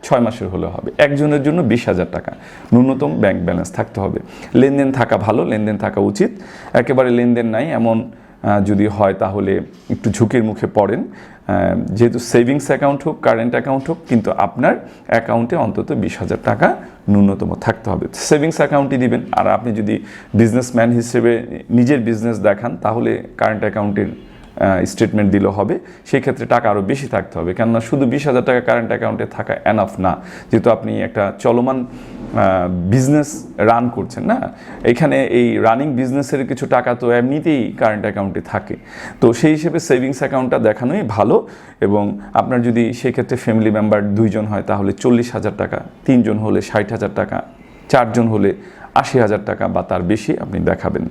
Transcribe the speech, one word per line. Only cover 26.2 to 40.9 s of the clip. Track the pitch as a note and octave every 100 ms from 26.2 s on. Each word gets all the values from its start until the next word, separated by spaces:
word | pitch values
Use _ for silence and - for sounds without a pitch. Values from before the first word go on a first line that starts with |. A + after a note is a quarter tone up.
| B2+ - A#2+
টাকা | A#2+ A#2
আরও | G#2
বেশি | G2 C#3 C3+
থাকতে | G#2+ F#2 -
হবে, | E2
কেননা | F2+ A2+ A#2
শুধু | A2+ D3 C3
বিশ | C#3 D3
হাজার | B2+ B2
টাকা | B2
কারেন্ট | A#2+ A#2+ A2+
অ্যাকাউন্টে | A2 A2+ A2 G#2+
থাকা | - - - -
এনাফ | G#2+ G2 -
না। | F#2 - - - -
যেহেতু | A2+ G#2+
আপনি | A2 A2 G#2+
একটা | G2 A2+ G2+ G2
চলমান, | - A#2+ B2+ C3+ B2 - - - - A2+
আহ, | G2 F#2 F2+ F2+ F2
বিজনেস | B2 C3 D3+ C#3+ - - -
রান | G#2+ A#2 B2
করছেন | B2 G2 -
না, | A#2+ B3 - - - -
এখানে | - B2 D#3 C3+ C3
এই | A#2+ A#2+ G#2+
রানিং | G#2+ A#2 D3+
বিজনেসের | B2 B2+ C3+ C#3 C#3+ C3
কিছু | B2 C3
টাকা | B2+ B2 A#2+
তো | B2
এমনিতেই | A#2+ B2 D3 E3 D3 G#2 G#2
কারেন্ট | A#2+ G#2+
অ্যাকাউন্টে | G#2 G2+ G2 -
থাকে। | - G#2 - - - - - -
তো | A#2+
সেই | A#2+ D#3+
হিসেবে | D#3 D#3+ E3
সেভিংস | F3 C3 C3 C3+
অ্যাকাউন্টটা | C#3 C3+ B2+ B2+
দেখানোই | A2 G#2+ A#2+